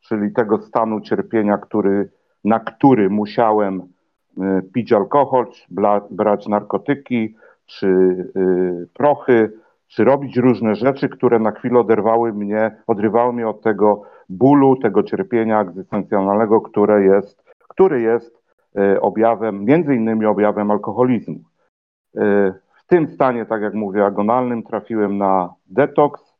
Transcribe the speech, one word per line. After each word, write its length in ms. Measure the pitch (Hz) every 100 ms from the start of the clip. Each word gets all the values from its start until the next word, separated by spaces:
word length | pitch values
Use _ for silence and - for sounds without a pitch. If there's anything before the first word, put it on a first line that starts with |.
czyli 320 | _ 110 104
tego 260 | 104 110 104
stanu 420 | - 123 113 107
cierpienia, 580 | - 101 98 117 104 101
który, 520 | - 107 98 98 98 _ _ _
na 160 | 104 110
który 500 | - - 139 127 95
musiałem, 720 | 104 104 - 113 107 101 95 90 _ _ _ _ -
y, 240 | 95 95
pić 300 | 92 - 110
alkohol, 580 | 110 95 143 135 127 113
czy 160 | - _
bla-, 380 | 90 104 104 104
brać 380 | 92 104 101 -
narkotyki, 880 | 104 101 101 - 139 - 120 110 - _ _ _
czy, 200 | - 98 92 92 92 87 95
y, 520 | 92 90 92 87 87
prochy, 580 | - 143 143 - 120 107 - _ _ _
czy 160 | -
robić 320 | 110 139 139 110
różne 380 | 127 107 110
rzeczy, 340 | 104 127 135 131
które 300 | - 123 117
na 120 | 110
chwilę 300 | 104 127 120
oderwały 520 | 107 110 104 113 117
mnie, 440 | 104 101 107 110 107 -
odrywały 460 | 107 107 110 123
mnie 160 | 120 113
od 140 | 107
tego 400 | 120 98 104 98 - - _
bólu, 480 | 92 131 143 135 131
tego 260 | - -
cierpienia 580 | - 101 95 117 110 107
egzystencjonalnego, 1000 | 95 95 92 107 92 104 95 101 110 107
które 440 | - - 104 104
jest, 400 | 95 98 98 _ _ _ _
który 320 | - 190 139
jest, 420 | 113 117 - _ _ _ _ 101
y, 220 | 98 98
objawem, 640 | 104 98 113 107 110 98
między 300 | 101 160 147
innymi 320 | 127 113 110 107
objawem 440 | 101 107 101 104
alkoholizmu. 640 | 104 120 101 127 117 - -
Y, 40 | _ _ _ _ _ _ _ - 104 101 98 87 _
w 120 | _ _
tym 220 | 180 156
stanie, 380 | 165 135 120 104
tak 160 | 110
jak 120 | 104
mówię, 300 | 101 104 101
agonalnym 580 | 101 101 104 123 123 117
trafiłem 560 | 110 107 - 113 101 101
na 360 | 98 95 90 - _
detoks. 680 | 95 143 143 147 - _ _